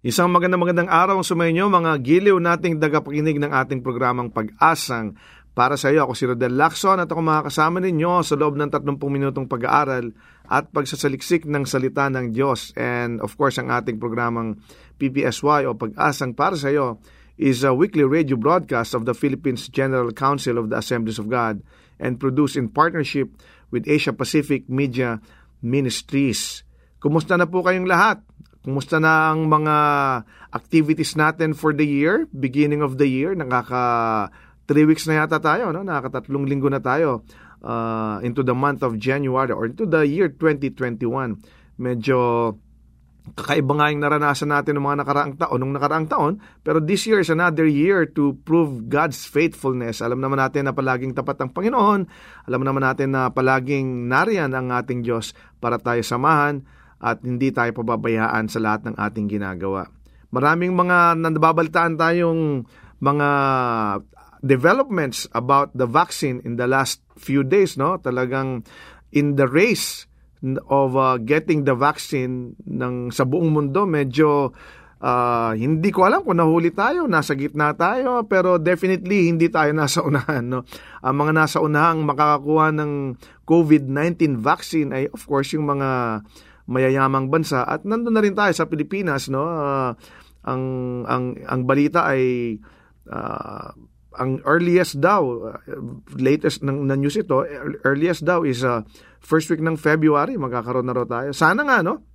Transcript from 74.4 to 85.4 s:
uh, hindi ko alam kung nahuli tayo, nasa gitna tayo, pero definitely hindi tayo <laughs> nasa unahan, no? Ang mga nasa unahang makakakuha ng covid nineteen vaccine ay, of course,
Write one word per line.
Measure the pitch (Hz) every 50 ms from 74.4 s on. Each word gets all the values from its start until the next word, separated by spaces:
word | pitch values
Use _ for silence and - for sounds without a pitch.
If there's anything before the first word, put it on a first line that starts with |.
| 139 127 - - - - - - - - _ _
uh, | - 127 123 123 123 120 120 117 117 113 110
hindi | 110 117 139 160 156 165 202
ko | - 180 185
alam | 196 262 381
kung | 381 262 180
nahuli | 170 165 160 160 170 165 170
tayo, | - - 202 247 320 359 330 262
nasa | 180 156 139 - 147
gitna | 135 139 151 143 151 151 147 147
tayo, | - 170 185 226 262 269 254 247 240 226 -
pero | 196 185 180 185 180 170
definitely | 156 170 180 170 - 185 190 175 185 180 208 202 175
hindi | 170 170 160 165 165
tayo | 165 160 151 147 147
<laughs> | 156
nasa | 151 135 - 170 -
unahan, | 143 147 135 - - 151 127 117
no? | 123 127 127 127 - - - - - - -
Ang | - 127 135
mga | 143 147 156 156
nasa | 160 156 151 - 156 156
unahang | 151 151 147 156 170 165 160 151
makakakuha | 147 139 135 151 147 147 143 139 147 156 156 156 156 151
ng | 151 151 147 147 143 139 135 120 - - - - _ _ -
covid | 160 170 165 147 151 147 139 131
nineteen | 135 143 151 175 170 - 165 151 135
vaccine | 117 110 143 151 - - - - 160 151 139 131
ay, | 131 139 -
of | - 220 -
course, | - 147 139